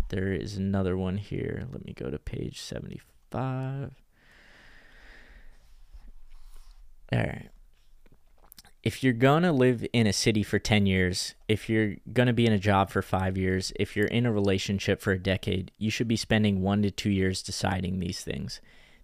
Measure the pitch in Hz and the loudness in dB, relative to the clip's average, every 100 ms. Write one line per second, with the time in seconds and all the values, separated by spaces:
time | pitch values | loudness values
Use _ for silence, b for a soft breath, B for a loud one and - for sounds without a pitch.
0 | - 104 95 92 85 101 98 98 95 92 | -2 -2 -2 -2 -4 -4 0 0 0 0
1 | 92 98 101 98 - - - - - - | -2 -4 -6 -6 -6 -6 -8 -12 -12 -10
2 | 64 71 - - - - - - - - | -8 -8 -8 -8 -8 -10 -12 -10 -10 -14
3 | - - _ - 131 131 131 135 139 - | -16 -20 _ -6 -6 -4 -6 -6 -10 -14
4 | _ b b b b b b b b b | _ b b b b b b b b b
5 | b b b b b b b b b b | b b b b b b b b b b
6 | b - - - - - - - - - | b -18 -18 -18 -18 -18 -18 -20 -20 -20
7 | - 120 113 - - - - - - - | -4 -2 -2 -4 -12 -20 -20 -20 -20 -20
8 | - - - - - - - - 113 - | -20 -20 -20 -20 -20 -20 -20 -8 -6 0
9 | 131 117 131 151 180 143 127 117 - 120 | 0 4 4 6 4 4 4 2 0 2
10 | 107 95 - 107 98 104 - 107 98 95 | 2 2 2 2 2 0 2 4 4 4
11 | 90 92 - - - 107 - 110 107 - | 2 0 -6 -6 -2 -2 0 0 0 -2
12 | - 113 123 117 117 107 101 98 98 98 | -4 2 4 4 4 4 4 4 2 0
13 | - 95 95 95 92 92 - - 101 - | 0 0 0 0 0 0 -2 -4 -2 0
14 | 104 117 120 104 101 95 - 98 - 95 | 2 2 2 2 2 2 0 -2 0 0
15 | - 92 95 92 - 95 92 - 107 - | 0 0 0 -2 0 -4 -4 -4 -2 0
16 | 120 113 - 110 107 95 95 101 104 - | 0 0 2 2 4 2 2 2 0 0
17 | 107 98 95 92 - - 95 92 92 92 | 0 2 2 -2 -6 -4 -2 -2 -2 -4
18 | 175 - - - - - - b b b | -4 -6 -8 -8 -8 -12 -16 b b b